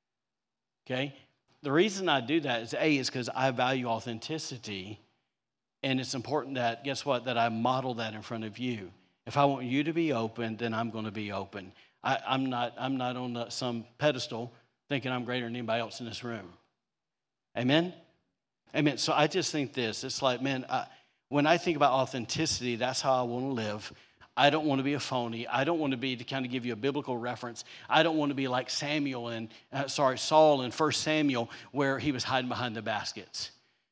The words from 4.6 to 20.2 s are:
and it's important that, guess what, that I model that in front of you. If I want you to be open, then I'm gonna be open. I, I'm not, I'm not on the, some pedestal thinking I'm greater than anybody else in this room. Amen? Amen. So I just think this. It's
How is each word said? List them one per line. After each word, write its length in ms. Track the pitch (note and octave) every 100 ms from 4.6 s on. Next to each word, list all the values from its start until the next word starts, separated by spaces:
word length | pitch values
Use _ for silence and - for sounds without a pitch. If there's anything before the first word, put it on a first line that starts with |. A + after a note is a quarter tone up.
| G#2+ G2 F#2+ A2 _ _ _ _ _ _ _ _
and 160 | C#3 C3
it's 160 | B2+
important 400 | C3+ A2+ D3 C3
that, 300 | C3+ A#2+ A#2
guess 200 | C#3+ C3
what, 200 | C#3+ B2+
that 120 | A#2+ A#2
I 120 | A#2
model 460 | A2+ A#2 C3 C3
that 200 | A#2 A2+
in 80 | A2
front 220 | G2+ A2+
of 120 | A2 G#2
you. 360 | B2 A2+ F#2 - _ _ -
If 100 | C#3
I 100 | C#3+
want 200 | C3+ B2
you 160 | C3+
to 100 | D3+
be 200 | E3 E3
open, 440 | A#2+ A2+ A#2+ A2+ G#2+
then 160 | A#2+
I'm 160 | A2+ A#2
gonna 200 | A2 G#2+
be 220 | G2+ G#2
open. 400 | G2 F#2+ G#2 F#2 - - _
I, 160 | - C3+
I'm 220 | - C3 C3
not, 280 | B2 A#2+ -
I'm 180 | C3 C3+
not 200 | B2+ B2
on 160 | B2+
the, 160 | A#2+ A#2
some 360 | - B2+ A#2 A2 -
pedestal 560 | D3+ C3 - A2+ A#2+ - _ _ -
thinking 220 | C#3+ B2+
I'm 140 | B2+
greater 220 | A#2 B2 A#2
than 100 | A#2+
anybody 240 | A2+ A2+
else 180 | A2+ -
in 80 | A#2+
this 160 | G2+
room. 300 | B2 A2+ F2 F2 _ _ _ _ _ _ _ _ _ -
Amen? 360 | B2+ D3+ F3+ - - _ _ _ _ _ _ C#3
Amen. 220 | D3 B2+
So 140 | -
I 140 | D3 D#3
just 240 | F3+ -
think 220 | D3+ C3
this. 320 | C3 A2+ G#2
It's 180 | C3 -